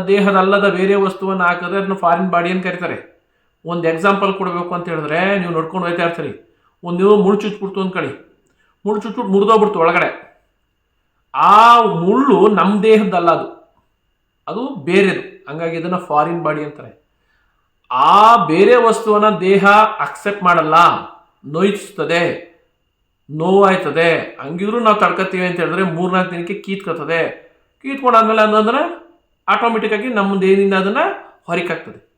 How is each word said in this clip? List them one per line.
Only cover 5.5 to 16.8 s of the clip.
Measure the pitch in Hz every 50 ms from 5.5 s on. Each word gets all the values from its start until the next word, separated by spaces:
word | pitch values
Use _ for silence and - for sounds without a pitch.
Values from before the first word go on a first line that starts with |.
ನೋಡ್ಕೊಂಡು | 170 160 165 165 - 185 180
ಹೋಯ್ತಾ | 175 170 180
ಇರ್ತೀರಿ, | 170 170 170 - 156 135 101 - _ _ _ _ _ _ _ _ -
ಒಂದ್ | 175 175 180
ನೀವು | 190 202 208 202
ಮುಳ್ಳು | 185 196 208 202
ಚುಚ್ಬಿಡ್ತು | 220 208 - - 196 196 - 202
ಅಂದ್ಕೊಳ್ಳಿ, | 185 185 - 175 151 131 - - - _ _ _ _ _ _ _ _ _ _ _ -
ಮುಳ್ಳು | 196 214 208
ಚುಚ್ಬಿಟ್ಟು | 202 226 190 - - 190
ಮುರಿದೋಗ್ಬಿಡ್ತು | 190 202 208 208 226 214 214 196 - 175
ಒಳಗಡೆ, | 165 165 170 180 156 135 - - - - _ _ _ _ _ _ _ _ _ _ _ _ _ _ _ _ _ _ _ _ -
ಆ | 139 156 180 202 214 226 233 240 240
ಮುಳ್ಳು | 226 196 170 165 170 185 220 254 285 285 196 170 190 220
ನಮ್ | 208 175 170 196 208 208
ದೇಹದ್ದಲ್ಲ | 190 220 220 214 214 180 185 175 170 170
ಅದು, | 160 - - - - - _ _ _ _ _ _ _ _ _ _ _ _ _ _ _ _ _ -
ಅದು | 160 220 254 277 262
ಬೇರೆದು. | 190 131 165 180 202 196 185 165 - - - - - _ -
ಹಂಗಾಗಿ | 147 160 170 165 165
ಇದನ್ನ | 165 165 175 180
ಫಾರಿನ್ | 175 - - 151 147 156 170 170 170
ಬಾಡಿ | 160 156 151 151 151
ಅಂತಾರೆ. | 147 - -